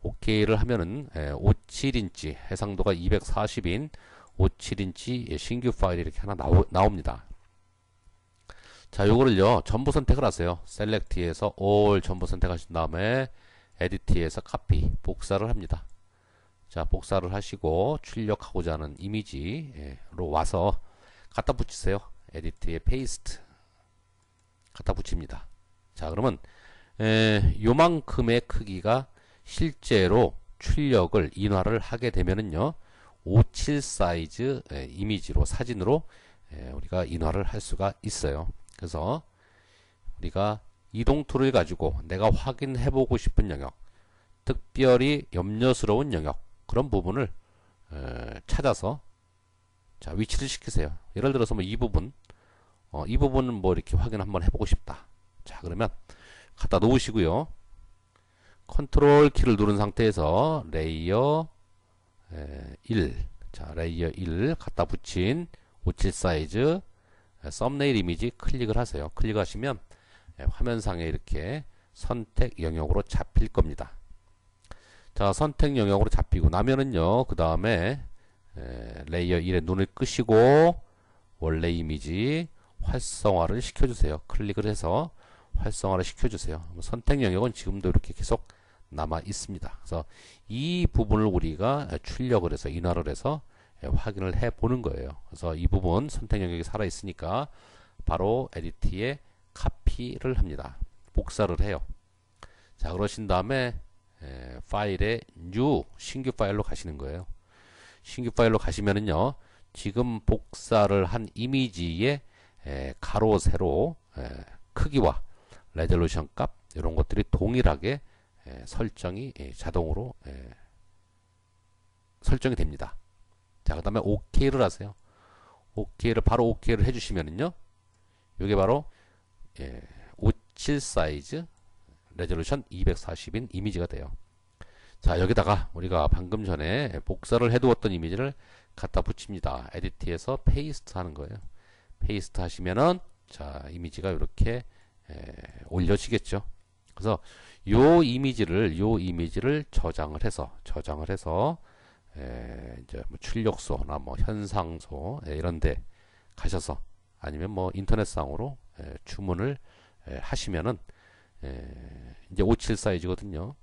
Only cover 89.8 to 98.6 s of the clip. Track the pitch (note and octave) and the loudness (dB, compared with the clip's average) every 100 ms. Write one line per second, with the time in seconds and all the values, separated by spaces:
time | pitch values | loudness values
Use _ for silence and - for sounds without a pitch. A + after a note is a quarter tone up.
89.8 | - E2+ D#2 - - - - A2 D3+ F3 | -8 -8 -8 -14 -20 -20 -10 -6 -2 0
90.8 | F#3+ - G#2+ G#2+ G#2+ F2+ D#2+ D2+ G#2+ C#3+ | 0 0 2 4 4 2 0 -2 0 0
91.8 | C#3 D#2+ - - B2+ A#2 F2 D2 - D#2+ | -2 -8 -6 -6 2 2 2 -2 -6 -4
92.8 | F2 E2+ D2 C2+ C3 D3+ - _ _ - | 0 0 -2 -4 -4 -6 -8 _ _ -14
93.8 | - C#2+ - G2+ F#2 F2+ A#2+ - A2 B2+ | 0 0 0 -4 -2 0 0 0 0 0
94.8 | A2+ C2 B1+ C#2+ - - F2 D#2+ E2+ - | -2 -4 -8 -12 -16 -8 -6 0 2 2
95.8 | F#2 F2 D3 - - G#2+ F2+ E2+ E2 G#2+ | 4 2 2 -6 0 0 0 -4 -6 -4
96.8 | G2+ - G2 E2 E2 G#2 D3 - - - | -4 -4 -10 -8 -4 -4 -6 -12 -20 -20
97.8 | - _ - E2 F#2+ A#2+ C3+ - | -20 _ -2 2 2 0 -2 -8